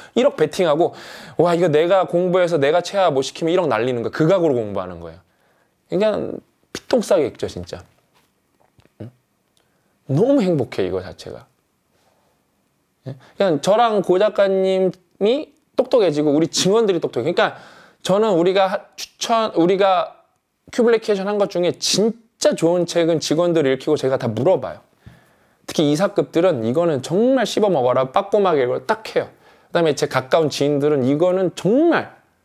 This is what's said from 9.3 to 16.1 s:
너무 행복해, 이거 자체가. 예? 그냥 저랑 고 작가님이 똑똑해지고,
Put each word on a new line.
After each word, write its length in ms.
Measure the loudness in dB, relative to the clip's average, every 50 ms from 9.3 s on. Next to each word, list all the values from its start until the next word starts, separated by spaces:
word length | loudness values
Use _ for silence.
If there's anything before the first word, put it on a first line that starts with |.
| _ _ _ _ _ _ _ _ _ _ _ _ _ _ _
너무 360 | -2 0 0 2 2 2 2
행복해, 440 | 2 2 0 0 -2 -4 -4 -4 -4
이거 160 | -2 -4 -6
자체가. 460 | -8 -8 -14 -16 -16 -16 -16 -16 -18 _ _ _ _ _ _ _ _ _ _ _ _ _ _ _ _ _ _ _ _ _ _ _ _ _ _ _ _ _ _ _ -16 -16
예? 80 | -16 -16 _ -14 _
그냥 260 | -2 0 0 0 0
저랑 420 | 0 0 2 2 2 2 0 0 0
고 160 | 2 2 2
작가님이 1300 | 2 0 2 2 0 2 2 0 0 0 0 2 0 0 -2 -4 _ _ _ -2 0 0 0 0 -2 -8 _ _ _ _ _
똑똑해지고, 560 | -4 -2 2 2 2 4 4